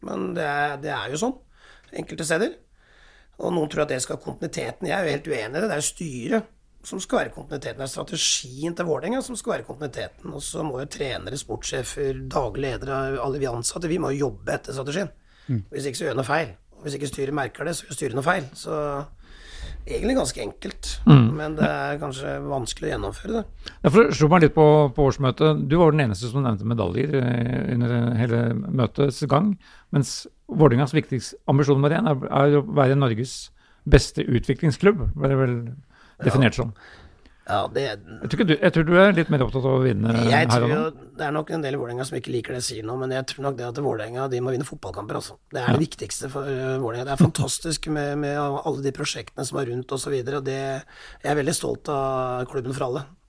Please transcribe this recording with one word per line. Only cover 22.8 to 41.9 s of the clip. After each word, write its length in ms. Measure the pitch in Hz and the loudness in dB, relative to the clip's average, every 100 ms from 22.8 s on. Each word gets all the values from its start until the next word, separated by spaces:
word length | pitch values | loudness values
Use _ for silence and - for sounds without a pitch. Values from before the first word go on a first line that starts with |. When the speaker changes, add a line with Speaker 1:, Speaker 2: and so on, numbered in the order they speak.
| 156 | -6
Speaker 1:
å 40 | |
gjennomføre 380 | - 101 - 196 | -4 -6 -8 -4
det. 120 | 226 208 - - - | -4 -6 -12 -16 0
Speaker 3:
Ja, 80 | 170 | 6
for 140 | 165 | 8
det 100 | 233 147 | 6 6
slo 120 | 147 | 6
meg 140 | 180 | 8
litt 120 | 156 | 8
på, 380 | - 151 151 147 | 8 8 8 6
på 140 | 123 139 | 4 2
årsmøtet. 560 | 123 135 - 156 151 143 | 4 0 4 2 4 2
Du 80 | 160 | 6
var 120 | 165 | 6
den 100 | 151 | 6
eneste 300 | 131 95 120 | 2 0 -2
som 120 | 127 | -2
nevnte 220 | 131 101 | 0 0
medaljer, 500 | 107 117 95 90 147 139 | 0 0 0 0 0 0
eh, 560 | 123 123 120 127 131 | 2 0 0 -2 0
under 400 | 123 120 120 117 117 | 0 2 2 0 2
hele 380 | 120 117 120 | 2 2 0
møtets 720 | 117 - 127 113 - 143 120 147 | -2 -2 0 0 2 0 0 2
gang, 320 | 139 208 190 - - _ | 2 2 0 -8 -20 _
mens 340 | 147 131 - - _ - | 0 0 -4 -14 _ -8
Vålerengas 460 | - 147 120 139 | 4 6 6 2
viktigste 440 | 156 - 131 - - - | 0 -2 -6 -6 -10 2
ambisjon 320 | 139 143 135 | 4 6 4
nummer 80 | 143 | 4
én 140 | 165 214 | 2 0
er, 120 | 135 - | 0 0
er 320 | - 143 147 | 2 4 4
å 60 | 139 | 2
være 280 | 147 131 139 | 2 4 4
Norges 500 | 135 107 127 - - _ _ _ - | 2 0 -4 -8 -16 _ _ _ 6
beste 320 | 143 - - - | 6 6 -4 0
utviklingsklubb, 880 | 123 - 131 160 123 196 208 107 147 | 2 2 0 2 4 4 4 0 0
ble 120 | 139 | 2
det 100 | 135 | 2
vel 160 | 131 120 117 131 - _ - _ | 2 0 -6 -12 -18 _ -20 _
definert 300 | 151 131 120 - | 2 6 4 4
Speaker 1:
Ja. 60 | |
Speaker 3:
som. 100 | 120 104 - - - - - _ - | -4 -6 -20 -20 -20 -20 -20 _ -4
Speaker 1:
Ja, 180 | 101 110 | -2 0
det 160 | 113 | -2
Speaker 3:
Jeg 480 | 139 104 85 - 117 | -4 -6 -12 -12 -6
tror 100 | 160 | 0
ikke 60 | 202 | 4
du, 80 | 151 | 4
jeg 160 | 190 | 4
tror 120 | 165 | 4
du 80 | 160 175 | 6 8
er 160 | 196 | 8
litt 160 | 170 160 | 6 4
mer 100 | 151 | 2
opptatt 240 | 120 131 | 2 2
av 160 | 131 131 | 2 4
å 20 | |
vinne 280 | 131 101 110 | 4 4 2
Speaker 1:
Jeg 200 | 113 117 | 4 4
Speaker 3:
her 140 | 139 160 | 4 4
Speaker 1:
tror 160 | 123 | 4
Speaker 3:
og 40 | 120 | 4
nå. 60 | - | 2
Speaker 1:
jo, 320 | 156 - - - | -2 -6 -20 -6
det 80 | 151 | -2
er 40 | |
nok 180 | 151 156 | -2 -2
en 100 | 165 | -4
del 120 | 143 | -2
i 20 | 139 | -4
Vålerenga 280 | 120 | -4